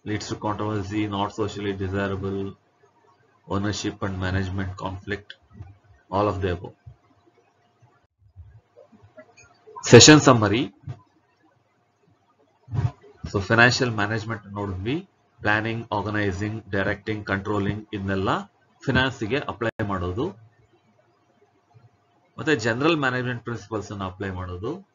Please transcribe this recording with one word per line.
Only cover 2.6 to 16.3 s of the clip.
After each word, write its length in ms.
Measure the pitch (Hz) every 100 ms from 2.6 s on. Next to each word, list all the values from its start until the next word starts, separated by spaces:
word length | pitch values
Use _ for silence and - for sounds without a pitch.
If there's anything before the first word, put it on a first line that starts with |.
| _ _ - _ _ _ _ _ -
ownership 420 | 98 101 104 104 101 101
and 80 | 92 92
management 440 | 95 92 98 92 92
conflict, 480 | 95 92 - 101 - - _ - - - _ - _ 95
all 120 | 104
of 40 | 95
the 80 | 92 87
above. 200 | - - - - _ _ _ _ _ _ _ _ _ _ _ _ - - - - _ - - - - - - - - _ - - -
Session 280 | 120 151 151 -
summary. 340 | 120 104 110 175 - - - _ _ _ _ _ _ _ _ _ _ _ _ _ _ _ _ - 110 - - - - -
So 100 | 104 95
ಫೈನಾನ್ಷಿಯಲ್ 420 | 113 120 120 127 107
ಮ್ಯಾನೇಜ್ಮೆಂಟ್ 460 | 104 113 110 110 98 104
ನೋಡಿದ್ವಿ, 360 | 101 92 104 156 196 _ _ _
ಪ್ಲಾನಿಂಗ್, 400 | 107 107 113 113 - 104
ಆರ್ಗನೈಸಿಂಗ್, 600 | 101 107 101